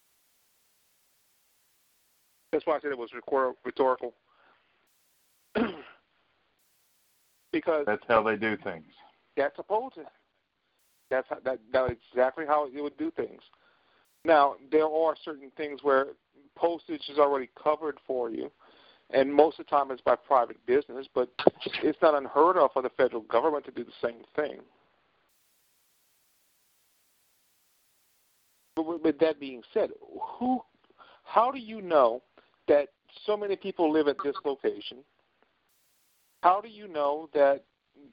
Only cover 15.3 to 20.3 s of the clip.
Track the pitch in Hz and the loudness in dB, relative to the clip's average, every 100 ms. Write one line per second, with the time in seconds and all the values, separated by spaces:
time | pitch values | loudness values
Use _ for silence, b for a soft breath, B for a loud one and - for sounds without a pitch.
15.3 | 143 135 - 147 135 143 135 139 - _ | -14 -16 -12 -10 -4 2 2 2 -8 _
16.3 | _ 143 - 170 165 - 151 151 143 143 | _ _ -4 -2 -2 -8 -10 -6 2 2
17.3 | 139 123 - 156 151 156 135 - 127 117 | 2 -4 -4 -2 -2 -4 -10 -8 -6 -4
18.3 | 127 139 _ b b b b b 131 135 | -6 -10 _ b b b b b 2 4
19.3 | 143 156 - 151 147 135 127 135 123 - | 6 4 2 -2 0 0 -4 0 0 4